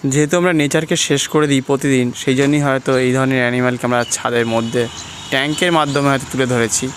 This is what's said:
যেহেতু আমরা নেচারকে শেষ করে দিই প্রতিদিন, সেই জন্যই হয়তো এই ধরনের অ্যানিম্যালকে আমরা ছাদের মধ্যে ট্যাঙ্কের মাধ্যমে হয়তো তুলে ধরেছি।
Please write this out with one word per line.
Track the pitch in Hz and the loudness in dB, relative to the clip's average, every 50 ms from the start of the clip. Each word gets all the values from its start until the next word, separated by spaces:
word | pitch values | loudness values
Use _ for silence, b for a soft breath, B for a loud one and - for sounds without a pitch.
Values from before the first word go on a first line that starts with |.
| - 139 | 0 0
যেহেতু | 135 147 151 147 170 | 2 2 2 2 2
আমরা | 180 175 180 175 | 2 2 2 2
নেচারকে | 156 143 143 - 156 156 160 175 165 - | 2 0 2 0 0 0 0 -2 -2 0
শেষ | - 147 139 - | 0 0 0 0
করে | - - 151 151 | 0 0 0 2
দিই | 147 139 135 127 - | 2 2 0 2 0
প্রতিদিন, | 139 131 139 143 135 127 123 120 120 - | -2 0 2 2 2 2 2 0 -4 -4
সেই | - - 131 127 | -2 0 0 2
জন্যই | 139 139 147 147 143 | 2 2 2 2 2
হয়তো | 139 135 135 127 - 131 127 127 | 0 0 0 0 0 0 2 2
এই | 127 123 | 2 2
ধরনের | 131 131 131 135 131 123 | 2 2 2 2 0 0
অ্যানিম্যালকে | 120 123 123 123 127 123 120 - | 0 0 0 0 0 -2 -2 -2
আমরা | 120 123 120 120 - - | 0 0 0 0 -2 -6
ছাদের | - - 127 120 120 117 117 113 | -4 -4 -2 0 0 0 2 0
মধ্যে | 113 117 113 120 123 120 117 - - - - - - - - | 0 -2 0 -2 -2 -2 -2 -6 -12 -16 -16 -16 -16 -8 -4
ট্যাঙ্কের | - 135 135 147 151 - 180 180 170 | -2 -2 0 -2 -2 0 0 2 2
মাধ্যমে | 160 151 143 139 143 139 139 | 2 2 2 0 0 2 2
হয়তো | 139 131 127 - | 0 0 -2 -4
তুলে | - 127 135 123 127 | -2 -2 0 0 2
ধরেছি। | 120 117 110 - - - 131 131 | 0 0 0 -2 -4 -4 -6 -8